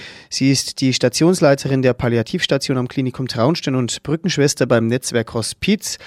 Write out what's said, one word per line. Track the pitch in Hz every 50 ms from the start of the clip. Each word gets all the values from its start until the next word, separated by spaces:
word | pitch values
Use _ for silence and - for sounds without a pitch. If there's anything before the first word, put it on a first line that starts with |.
| - - - - - _
Sie | - - 135 139
ist | 135 127 - - - -
die | 135 131 123
Stationsleiterin | - 131 123 - - 156 175 185 - 170 139 139 135 - 135 135 131
der | 127 127 120
Palliativstation | - - 120 120 117 107 - - 175 - - 143 139 - - 131
am | 127 123
Klinikum | - - 143 131 123 - - 131
Traunstein | 120 - 117 113 147 170 - - 147 131
und | 131 123 117 - -
Brückenschwester | - 139 147 - - 180 - 143 139 139 - - 135
beim | 123 127 113 113
Netzwerk | 113 123 131 - - 120 117 110 - -
Hospiz. | 117 110 - - - - 185 214 - - - - - -